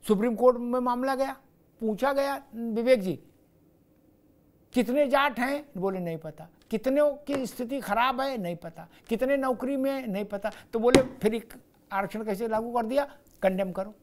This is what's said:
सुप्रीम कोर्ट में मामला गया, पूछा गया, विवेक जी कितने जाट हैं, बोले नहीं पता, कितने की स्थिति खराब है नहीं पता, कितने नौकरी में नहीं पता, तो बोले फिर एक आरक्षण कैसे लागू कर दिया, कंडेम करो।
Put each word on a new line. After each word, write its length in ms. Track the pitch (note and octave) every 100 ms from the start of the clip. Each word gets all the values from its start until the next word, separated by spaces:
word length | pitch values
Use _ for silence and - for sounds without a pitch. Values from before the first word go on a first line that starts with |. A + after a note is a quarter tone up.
| -
सुप्रीम 280 | G#3 A#3 A3
कोर्ट 220 | B3 A#3+
में 220 | A#3+ B3
मामला 360 | B3 B3 C4 C4
गया, 200 | C4+ C4+ _ _ _ _
पूछा 320 | A3 G#3 C4
गया, 300 | C#4 C#4 C#4 - A3
विवेक 460 | A#3 A3 A#3 B3+
जी 180 | F#3 D3+ - _ _ _ _ _ _ _ _ _ _ _ _ _ _
कितने 340 | - G#3+ C4 D4
जाट 320 | C4+ C#4+ A3+
हैं, 260 | B3+ C#4+ D4 F#3+
बोले 220 | F#3+ F#3+
नहीं 180 | F3 E3
पता, 300 | D#3+ D#3 E3 _ _
कितने 300 | A3 A3 C#4 D4 C#4 -
की 180 | C#4 B3+
स्थिति 340 | - A#3+ C#4
खराब 420 | G#3+ G#3+ B3+ B3+
है 160 | C4+ B3+
नहीं 180 | F3 E3+
पता, 320 | E3+ - E3 - -
कितने 280 | A3 B3+ C#4
नौकरी 400 | C4 B3+ B3+ C#4
में 300 | C4 C4+ B3+
नहीं 180 | F#3+ G3+
पता, 260 | G3+ G#3 - -
तो 60 | A3+
बोले 220 | A#3 C4
फिर 340 | B3+ - G#3 A3+
एक 180 | - - _ _ _
आरक्षण 320 | G3 G3 G#3+
कैसे 240 | A3 G3 A#3
लागू 240 | A3 A#3
कर 140 | A#3+ A3+
दिया, 220 | C4+ C#4+ - _ -
कंडेम 300 | G3 F#3 F#3+
करो। 240 | F3+ G3+ G#3+